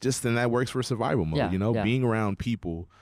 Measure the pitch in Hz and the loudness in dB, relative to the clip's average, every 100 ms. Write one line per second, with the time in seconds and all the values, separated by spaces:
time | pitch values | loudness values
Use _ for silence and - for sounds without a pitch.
0 | 131 127 120 117 120 120 127 127 - 113 | -2 -2 0 2 2 2 0 -2 -2 -2
1 | 123 135 80 143 98 92 107 120 101 131 | 0 0 0 0 0 0 2 2 2 2
2 | 120 110 104 98 120 113 85 82 90 - | 2 2 0 -2 -2 -4 -4 -8 -10 -18